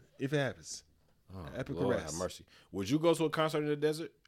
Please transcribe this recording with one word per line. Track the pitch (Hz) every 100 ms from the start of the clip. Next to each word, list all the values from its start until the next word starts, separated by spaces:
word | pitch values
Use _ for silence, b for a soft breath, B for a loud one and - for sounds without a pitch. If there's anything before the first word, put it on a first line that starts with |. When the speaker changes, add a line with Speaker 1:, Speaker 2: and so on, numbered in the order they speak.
| - -
Speaker 1:
if | 135
it | 147
happens. | 131 87 76 - - _ _ _ -
Speaker 2:
Oh, | 92 78 -
Speaker 1:
Epic | 131
Speaker 2:
Lord | 156 123 -
Speaker 1:
arrest. | 80
Speaker 2:
have | 80
mercy. | 90 - - b b
Would | 95 98
you | 151
go | 170
to | 165
a | 156
concert | 160 156 151
in | 151
the |
desert? | 147 151 156 160 -